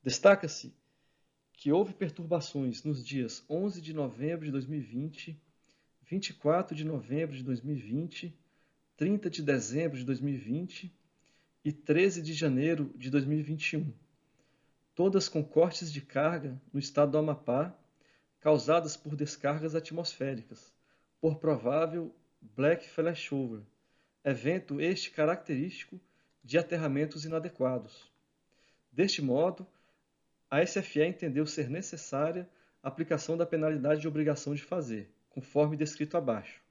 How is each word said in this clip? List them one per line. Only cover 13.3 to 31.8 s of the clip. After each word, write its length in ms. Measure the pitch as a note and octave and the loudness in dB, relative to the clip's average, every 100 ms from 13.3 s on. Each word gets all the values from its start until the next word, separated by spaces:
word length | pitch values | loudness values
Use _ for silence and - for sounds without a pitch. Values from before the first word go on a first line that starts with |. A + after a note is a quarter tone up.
| D3+ | 0
e 40 | |
vinte 300 | C#3+ D#3 - | -2 -4 -2
e 20 | D#3 | -2
um, 160 | D#3 - _ _ _ _ _ _ _ _ _ | -4 -8 _ _ _ _ _ _ _ _ _
todas 360 | - F#3 F#3+ - | 0 4 4 2
com 160 | D#3 | -2
cortes 480 | D3 D3+ E3+ - E3 | 2 4 4 2 -8
de 80 | D3 | -8
carga 600 | - C3+ D3+ E3+ C#3 B2+ - | -4 0 0 0 -6 -10 -6
no 80 | C#3 | -6
estado 320 | C#3 - D3 | 0 4 4
do 60 | D3+ | 4
Amapá, 600 | D#3 C#3 - B2+ E3+ - _ _ _ _ _ _ | 2 -2 0 0 0 -6 _ _ _ _ _ _
causadas 560 | D3+ D3+ D3+ E3+ D#3+ - | 4 4 6 4 2 -8
por 180 | D3+ | -8
descargas 640 | D3 D3 - C#3 D3+ D#3+ D#3+ | -4 -4 -2 -2 0 -2 -2
atmosféricas, 960 | D#3+ D#3+ E3 - C3+ B2 G#2+ A2+ - _ _ _ _ _ | -4 -6 -6 -4 -4 -4 -10 -20 -20 _ _ _ _ _
por 180 | D#3+ D3+ | 0 2
provável 760 | D#3 C3+ A#2 D3 D#3+ E3+ E3 - _ _ | 2 2 2 2 2 -2 -6 -12 _ _
black 480 | - - C#3+ E3+ - | -14 2 4 4 0
flashover, 720 | - D#3+ E3 - C#3 B2+ A2 G#2+ _ _ _ _ _ | 0 0 0 -4 -2 -2 -6 -14 _ _ _ _ _
evento 560 | C#3+ B2 B2+ F3+ - C#3+ | -2 0 0 -2 -2 -2
este 320 | D#3+ F#3 - | 0 0 -4
característico 880 | - D#3 F3+ - C3 F3 - - F#3 _ _ _ _ | 2 2 2 -2 -4 -4 -8 -16 -18 _ _ _ _
de 160 | A#2+ D3+ | 2 2
aterramentos 680 | E3+ E3+ D#3 C#3 D3+ D#3 | 2 -2 0 0 0 -4
inadequados. 880 | D#3 D#3+ E3+ - C3 B2+ G#2 - - _ _ _ _ _ _ _ _ | -4 -4 -4 -2 0 0 -6 -20 -20 _ _ _ _ _ _ _ _
Deste 320 | B2 G3 - | 0 2 2
modo, 420 | C#3+ B2+ F3 F3+ F#3 _ _ _ _ _ _ _ _ | 2 4 2 0 -14 _ _ _ _ _ _ _ _
a 100 | C#3 | 2
S 180 | E3 G3 | 2 0
F 200 | - D3 | -2 2
E 80 | D#3+ | 2
entendeu 400 | F3+ E3 C3+ D3+ | 2 -2 0 -2
ser 240 | - B2+ | -2 -4
necessária 760 | D#3 | -4